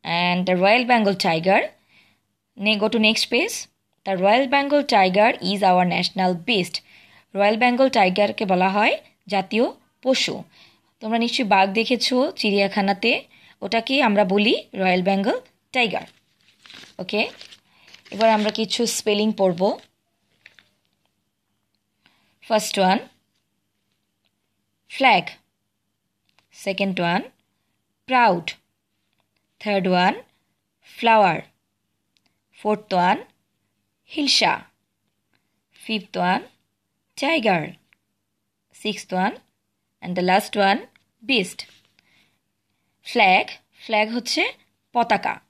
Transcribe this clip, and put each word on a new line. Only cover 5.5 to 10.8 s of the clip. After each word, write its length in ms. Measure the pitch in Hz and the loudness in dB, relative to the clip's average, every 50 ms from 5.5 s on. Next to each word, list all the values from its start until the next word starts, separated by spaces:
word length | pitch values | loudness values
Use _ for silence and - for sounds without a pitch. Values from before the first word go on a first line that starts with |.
| 202 190 202 | -2 2 2
our 220 | 185 180 180 180 | 4 4 4 2
national 480 | 180 170 165 180 - - 190 185 180 180 170 170 | 2 0 -2 -4 -4 -4 -2 0 0 0 -2 -2
beast। 360 | - 240 196 175 - - - _ _ - - - _ _ - _ _ - | -2 0 0 -2 -4 -8 -12 _ _ -20 -20 -20 _ _ -20 _ _ -2
রয়্যাল 220 | 196 202 208 220 | 0 0 2 2
বেঙ্গল 320 | 220 247 247 247 240 269 262 | 2 2 0 4 2 2 2
টাইগারকে 560 | 262 233 196 185 185 208 202 208 208 - 226 | 4 2 2 2 2 0 0 0 -2 -4 -2
বলা 240 | 190 185 180 185 190 | 0 2 2 2 0
হয় 280 | 190 208 214 277 539 - _ _ _ _ _ | 2 2 0 0 0 -2 _ _ _ _ _
জাতীয় 380 | 190 202 196 190 - 214 220 247 392 - _ _ _ _ _ - | -4 -4 -4 -4 -2 -2 -2 -2 -2 -4 _ _ _ _ _ -2
পশু। 400 | 254 262 - - - - - - _ _ _ - _ _ _ | -2 0 0 -2 -4 -6 -10 -12 _ _ _ -20 _ _ _